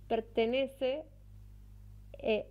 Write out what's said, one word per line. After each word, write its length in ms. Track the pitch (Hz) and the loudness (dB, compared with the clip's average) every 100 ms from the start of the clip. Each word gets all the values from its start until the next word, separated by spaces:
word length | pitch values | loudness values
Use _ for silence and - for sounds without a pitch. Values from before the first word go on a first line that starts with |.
| - | 0
pertenece, 960 | 226 220 - 226 262 269 - 254 294 - - - - - - - - - - - | 0 2 2 4 4 2 0 0 0 -6 -16 -18 -18 -18 -18 -18 -18 -18 -18 -16
eh, 340 | - - 214 - | -4 2 2 0